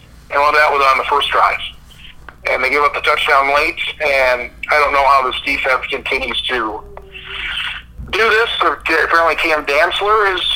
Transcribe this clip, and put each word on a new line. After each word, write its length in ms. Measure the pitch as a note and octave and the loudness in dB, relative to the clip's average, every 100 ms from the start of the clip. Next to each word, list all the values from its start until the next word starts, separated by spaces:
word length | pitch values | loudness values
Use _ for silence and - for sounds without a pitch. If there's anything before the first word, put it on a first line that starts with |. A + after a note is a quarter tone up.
| - - - | -20 -20 -6
And 80 | C#3 | 0
one 80 | D3 D3+ | 2 4
of 40 | |
that 100 | D3+ | 4
was 100 | C#3+ C3+ | 4 4
on 60 | C3 | 2
the 60 | - | 2
first 240 | C#3 - | 0 2
drive. 300 | - G2 - - - - - - - - - - | 2 2 0 -8 -16 -20 -20 -20 -20 -20 -10 -4
And 140 | B2+ | -2
they 60 | C3 | 0
give 140 | C#3+ | 2
up 100 | D3 | 2
the 80 | - | 0
touchdown 520 | - D3 - C#3+ C#3 | 0 0 2 2 2
late, 260 | C#3+ D#3+ E3 - - | 2 0 -4 -8 -6
and 480 | D3+ C#3 C3 B2 A#2 - - | -2 2 2 0 -4 -10 -2
I 80 | D3 | 2
don't 140 | C#3+ | 2
know 100 | C#3 C3+ | 2 4
how 240 | C#3 B2+ | 4 2
this 100 | A#2+ - | -2 -4
defense 400 | C#3 C#3 B2+ - | -4 -2 -2 -2
continues 540 | C3+ - C3 C3 A#2 - | -8 -4 -4 -4 -6 -4
to 340 | B2+ A2 G#2+ - - - - - - - - - - - - - | -4 -4 -8 -12 -18 -18 -18 -14 -12 -8 -8 -8 -10 -14 -16 -6
do 200 | - A3+ | 0 2
this. 200 | G#3+ A3+ - | 2 0 0
Apparently 720 | E3+ C#3+ - D#3+ - E3 E3 D3+ | -2 -2 -2 0 2 2 2 0
Cam 280 | E3 D#3 C#3+ | 0 0 0
Dantzler 680 | C#3+ E3+ F#3 G3+ G#3+ G3+ F#3 | 2 2 0 0 2 2 0
is 60 | - | -2